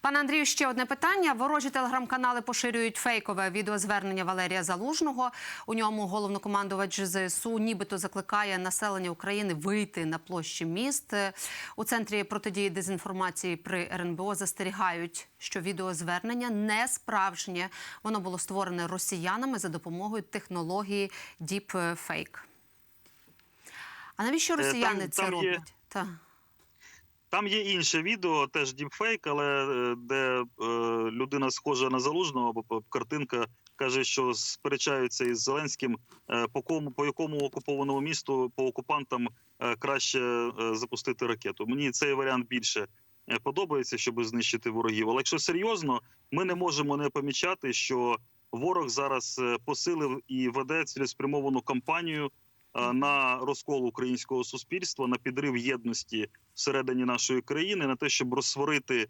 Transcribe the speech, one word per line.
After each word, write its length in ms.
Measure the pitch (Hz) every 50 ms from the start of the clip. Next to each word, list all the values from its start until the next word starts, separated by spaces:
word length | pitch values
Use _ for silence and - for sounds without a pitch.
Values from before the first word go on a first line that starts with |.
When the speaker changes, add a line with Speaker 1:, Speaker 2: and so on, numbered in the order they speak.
Speaker 1:
Пане 180 | - 277 277 294
Андрію, 260 | 294 262 285 311 294
ще 220 | 262 - - 294 262
одне 180 | 247 233 254
питання. 480 | 240 277 269 - 330 381 392 370 311 262
Ворожі 360 | 220 247 285 302 294 226 269
Telegram-канали 720 | 262 269 262 247 254 262 254 233 262 254 254 247 247 240
поширюють 540 | 233 - 240 - - 240 226 233 226 226 220 -
фейкове 520 | - 247 233 220 208 - 202 180 196 190
відеозвернення 720 | 175 208 214 185 214 208 - 208 208 202 190 196 190 190 185
Валерія 400 | 170 185 185 185 180 180 190 175
Залужного. 680 | 160 185 175 208 262 311 - 330 302 269 240 254 247 - - - - - - -
У 80 | - 226
ньому 340 | 226 226 214 220 214 208 185
головнокомандувач 920 | 180 214 208 196 202 196 - 208 202 202 202 196 196 190 196 190 - -
З 140 | 196 185 170
С 300 | 196 190 185 175 - -
У 140 | 233 226 220
нібито 380 | 214 226 226 180 196 - - 185
закликає 600 | 170 190 - 202 190 - - 208 208 202 190 185
населення 520 | 180 185 180 - - 208 202 190 185 175
України 440 | 170 - - 190 202 208 208 196 170
вийти 520 | 156 147 196 202 214 208 196 - 180 165
на 120 | 156 160 165
площі 480 | - - 180 175 160 - - - 170
Міст. 480 | 165 165 185 240 269 277 - - - - 208 202 196 190 - - - - - - - -
У 80 | - 214
Центрі 400 | - - 233 220 202 208 208 196
протидії 460 | 202 214 208 202 220 185 196 202 196
дезінформації 840 | 170 185 185 175 196 175 - - 190 190 190 180 175 - - 185 175
при 260 | 165 - - 190 180 175 -
Р 100 | - 180
Н 140 | 175 175 170
Б 80 | 160 185
О 120 | 202 208
застерігають, 920 | 180 202 185 - - 196 185 190 196 190 185 170 170 170 170 170 - - - _ _
що 220 | - - - 202
відеозвернення 880 | 170 185 202 165 190 185 180 151 175 165 175 180 - 226 240 240 240 247
не 380 | 226 208 208 214 214 214 240 254
справжнє. 840 | - - _ - - 208 190 196 180 170 - - 180 175 180 190 - - - - - - _
Воно 160 | 214 220 214
було 200 | 180 185 180 180
створене 480 | - - 196 190 196 185 180 175 175 170
росіянами 720 | 180 185 - - - 180 165 180 190 220 254 269 262 214
за 100 | - 190
допомогою 540 | 156 165 - 175 165 175 190 208 214 220 202
технології 880 | - - 208 - - 185 175 165 160 180 202 208 190 202 202 196 190 - - - - - _
Deepfake. 1000 | 165 151 190 202 196 - - 185 175 170 170 165 - - 165 160 151 - _ - - - - _ _ _ _ _ _ _ _ _ _ - _ _ _ _ _ _ _ _ _ _ _ - - - - - - - - - - -
А 60 | 208
навіщо 300 | 233 277 330 311 - 339
Speaker 2:
Е, 40 | 302
там, 80 | 277
Speaker 1:
росіяни 420 | 277 277 240 233 220 214 196 196 160
це 140 | 151 -
Speaker 2:
там 120 | 196 190 180
є 80 | 175 - 185
Speaker 1:
роблять? 220 | 180 170 160 - - _ _ _
Та. 200 | - 202 180 190 175 165 - _ _ _ _ _ _ _ _ _ _ _ - - - - _ _ _ _ _ _
Speaker 2:
Там 180 | - 190 208 202
є 120 | 196 214
інше 400 | 208 196 196 180 165 - - 165
відео, 460 | 160 185 226 220 180 180 160 151 139 135
теж 260 | - 160 143 135 131
діпфейк, 540 | 131 147 143 - - 208 226 226 214 - 156
але, 380 | 147 147 147 143 143 139 135
е, 300 | 139 135 123 123 123 120 120
де, 180 | 120 120 135 135 135 131 127 127
е, 20 | 123 120 _ - 107 113 117 117 117 117 117 117 113 113
людина 400 | 110 120 131 135 143 139 135 131
схожа 380 | - - - 151 143 123 131 131
на 100 | 127 127
Залужного, 540 | 127 139 151 170 185 160 139 131 123 120 113
бо 100 | 117 110
п-, 220 | _ 113 113 107 _
картинка 580 | - 131 117 113 151 151 147 - - 123 117 110 - _ _ - _
каже, 280 | _ 139 131 127 131 131
що 300 | - - - 131 123 120
сперечаються 920 | 110 - - - - _ 143 143 131 - 151 143 135 127 123 - - 131
із 140 | 123 123 113 -
Зеленським, 540 | 143 135 147 156 175 - - - 127 120 - - _ - - _ -
е, 180 | - 117 120 117 -
по 80 | 143
кому, 300 | 127 - 165 160 151 143
по 140 | 127 - 143
якому 320 | 147 139 - 170 156 151 147
окупованому 640 | 143 135 - 139 131 - 143 139 139 139 139 139
місту, 500 | 139 156 160 151 - - 139 131 127 127 127
по 100 | - 131
окупантам, 640 | 131 123 - 127 - 147 147 135 _ - 123 120 120 - _ _ _ _ _
е, 160 | 123 120 120
краще, 440 | 110 - - - 135 - - - 131
е, 300 | 123 123 120 120 117 120 113 110 113 113 110
запустити 520 | 110 120 - - 120 - - 123 - 131 120
ракету. 380 | 117 110 - 107 98 - 104 110
Мені 240 | 123 139 147 139
цей 220 | 120 - - 147 139
варіант 340 | 135 135 135 131 123 123 -
більше, 400 | 127 127 113 - - 113 104 - _ _ _ _ _ _ _ -
е, 80 | 117 113 -
подобається, 540 | 143 139 156 196 175 151 139 127 - - 117
щоб 260 | - - 117 117 120
знищити 460 | 110 113 120 113 - - 117 - 120
ворогів. 400 | 110 113 110 113 110 110 110 110
Але 80 | 117 127
якщо 220 | 131 - - 160
серйозно, 600 | 147 - 170 170 196 226 226 196 160 147 127 120 - _ _ _ _ _
ми 140 | - 151 185
не 100 | 185 180
можемо 420 | 170 180 175 151 147 147 143 143 143
не 120 | 147 143
помічати, 640 | - 147 139 143 131 - - 175 190 - - 135 -
що 440 | - - - 135 123 123 120 120 113 - _ _ _ _ _
ворог 380 | - 117 131 170 180 180 160 131
зараз, 500 | 113 135 139 139 135 127 - - - -
е, 180 | 127 123 120 113 -
посилив 560 | - 147 - - 175 175 160 151 139 127 131 - _
і 220 | 131 131 127 123
веде 340 | 117 135 135 131 156 165 156
цілеспрямовану 800 | - - - 139 123 - _ - 139 147 147 135 139 135 131
кампанію, 720 | 123 - 139 123 123 - 160 170 170 165 156 151 147 139 _ _ _ _ _ _ _ _ _
е, 80 | -
Speaker 1:
Мгм. 180 | 120 123 123 127
Speaker 2:
на 380 | 139 143 143 139 135 127 127 127
розкол 480 | 123 135 143 - - - 147 135 127 120
українського 560 | 117 - 131 127 127 120 - - 135 127 123
суспільства, 640 | - - 131 - _ - 185 180 170 - - 135 123
на 100 | 123 123
підрив 400 | - 131 127 131 143 139 131 120
єдності 720 | 117 127 135 123 113 117 113 - - _ - 110 107 - _ - _ _ _
всередині 520 | - - - 135 135 127 127 127 127 127
нашої 360 | 123 123 120 - - 131 127
країни, 460 | 123 - 143 151 170 196 208 190 156 135
на 80 | 131
те, 140 | 120 - -
щоб 240 | - - 147 127 123
розсварити 760 | 131 127 - - 139 139 147 151 143 127 - 135 120 110 -